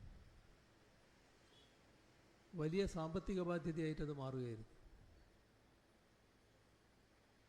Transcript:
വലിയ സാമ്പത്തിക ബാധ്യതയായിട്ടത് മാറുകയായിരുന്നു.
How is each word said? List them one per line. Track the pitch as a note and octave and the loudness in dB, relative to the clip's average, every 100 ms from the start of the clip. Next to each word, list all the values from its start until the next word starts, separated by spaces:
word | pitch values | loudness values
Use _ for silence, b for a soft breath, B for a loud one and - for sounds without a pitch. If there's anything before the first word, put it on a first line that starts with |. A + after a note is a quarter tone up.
| - - - - - - - - - - - - - - - - - - - - - - - - - F3+ | -10 -14 -18 -20 -20 -20 -20 -20 -20 -20 -20 -20 -20 -20 -20 -20 -20 -20 -20 -20 -20 -20 -20 -20 -10 0
വലിയ | D3+ F3+ G3 | 2 4 4
സാമ്പത്തിക | F#3 D#3+ F3 - F#3+ F3 | 2 0 0 0 0 2
ബാധ്യതയായിട്ടത് | F3 D#3+ D#3+ D#3+ D3+ D3+ D3 | 2 2 2 2 2 0 0
മാറുകയായിരുന്നു. | C3 C3 B2 A2 A2 - - - - - - - - - - - - - - - - - - - - - - - - - - - | -2 0 -2 -4 -8 -16 -20 -20 -20 -20 -20 -20 -20 -20 -20 -20 -20 -20 -20 -20 -20 -20 -20 -20 -20 -20 -20 -20 -20 -20 -20 -20